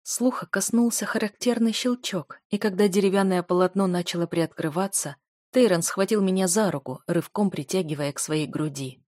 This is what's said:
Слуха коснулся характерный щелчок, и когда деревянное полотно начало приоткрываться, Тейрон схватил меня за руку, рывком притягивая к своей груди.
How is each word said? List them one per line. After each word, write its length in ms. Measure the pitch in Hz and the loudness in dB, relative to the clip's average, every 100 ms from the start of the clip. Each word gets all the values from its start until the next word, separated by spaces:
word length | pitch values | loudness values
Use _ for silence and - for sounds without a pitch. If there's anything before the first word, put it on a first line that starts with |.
Слуха 460 | - - 247 - - | -8 0 0 -2 -4
коснулся 580 | 196 - 233 233 - 202 | -4 0 2 2 0 -4
характерный 640 | 220 208 _ 247 233 226 | -2 -4 _ -2 2 0
щелчок, 680 | 220 247 247 - 180 - - _ | 2 -2 -2 -4 -6 -8 -18 _
и 80 | 208 | -2
когда 300 | 214 185 208 | -2 2 2
деревянное 560 | 185 196 196 190 185 | 4 2 4 2 0
полотно 420 | 175 180 185 190 196 | 2 2 2 2 0
начало 400 | 175 175 170 170 | 0 -2 -4 -2
приоткрываться, 920 | 170 160 - 165 156 190 - 143 143 _ _ _ | 0 -2 -2 -4 -2 -2 -4 -6 -12 _ _ _
Тейрон 320 | 254 233 170 | 2 4 4
схватил 400 | 165 - 196 214 | 0 -2 0 2
меня 240 | 190 190 185 | 2 2 2
за 240 | 190 202 | 2 0
руку, 320 | 147 - 131 - | -2 -6 -10 -2
рывком 460 | 170 - - 202 | -2 -2 0 0
притягивая 600 | 180 139 190 156 147 143 | 0 -4 -2 -2 -4 -4
к 60 | 143 | -4
своей 300 | - 156 147 | -2 -2 -2
груди. 560 | 151 156 143 131 - | -2 -4 -4 -10 -12